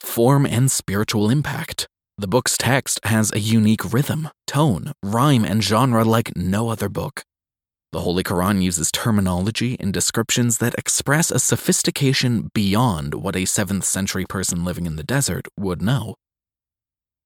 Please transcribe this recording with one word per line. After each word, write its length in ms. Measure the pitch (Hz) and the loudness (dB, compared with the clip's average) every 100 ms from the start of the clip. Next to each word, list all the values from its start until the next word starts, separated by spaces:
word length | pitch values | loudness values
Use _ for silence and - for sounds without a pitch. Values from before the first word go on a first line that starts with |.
form, 440 | - 117 120 143 | -6 2 6 6
and 280 | 139 113 135 | 4 2 2
spiritual 580 | - - 98 110 110 107 | 0 -2 -2 0 2 2
impact. 560 | 143 - 120 - - - _ _ - | 2 -2 -6 -8 -8 -10 _ _ -10
The 80 | 101 | 0
book's 320 | 123 - - | 0 0 -2
text 400 | 117 131 - - | 2 0 0 -6
has 280 | 101 110 107 | 0 0 2
a 60 | 110 | 0
unique 540 | 110 113 107 110 87 | 2 4 4 2 0
rhythm, 360 | 117 147 156 156 _ - | -2 0 -4 -6 _ -6
tone, 440 | 139 151 87 - - | 2 2 2 -4 -10
rhyme, 400 | 98 113 147 127 | -4 0 4 4
and 180 | 104 104 | 2 0
genre 420 | 98 107 131 113 | 2 2 4 4
like 320 | 113 113 - - | 4 2 0 -4
no 340 | 92 101 117 | -2 0 -2
other 180 | 107 104 | -2 -4
book. 340 | 101 98 - - _ _ _ _ _ _ | -4 -8 -10 -16 _ _ _ _ _ _
The 80 | 82 | -4
Holy 240 | 87 87 | 0 0
Quran 360 | 92 90 95 101 | 0 2 2 2
uses 300 | 92 85 78 | 2 0 -2
terminology 840 | - 120 104 92 90 98 110 120 127 | -2 0 2 2 0 0 -2 -4 -2
and 160 | 98 | -4
descriptions 640 | 90 - - 113 - 120 113 | -2 -2 -2 0 2 2 2
that 160 | 117 | 0
express 560 | - - - - 151 - | -2 -4 -4 0 2 2
a 80 | - | 0
sophistication 1120 | - - - 185 - - 139 135 127 113 - | 0 0 0 0 0 0 0 2 0 0 -2
beyond 600 | 113 98 101 127 80 71 | -2 2 2 2 0 -4
what 220 | - 95 95 | -4 -4 -2
a 80 | |
seventh 400 | 95 - 95 98 | -2 -2 0 -2
century 400 | - 95 95 95 | -2 -2 -2 -4
person 400 | 90 98 92 87 | -4 -4 -4 -2
living 220 | 87 80 87 | -4 -4 -6
in 100 | 78 | -6
the 80 | |
desert 420 | - 135 131 90 - - | -2 -2 0 -4 -8 -8
would 240 | 95 85 | -4 -2
know. 360 | 90 131 107 - _ _ _ _ _ _ _ _ _ _ | 0 0 -2 -12 _ _ _ _ _ _ _ _ _ _